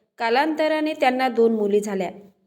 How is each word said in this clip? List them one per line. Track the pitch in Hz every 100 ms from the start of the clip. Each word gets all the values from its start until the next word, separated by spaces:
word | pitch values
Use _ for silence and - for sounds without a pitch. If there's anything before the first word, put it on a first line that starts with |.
| _ -
कालांतराने | 233 240 320 302 311 311 302
त्यांना | 311 269 254 262
दोन | 226 226
मुली | 226 202 208
झाल्या. | 208 190 180 - - _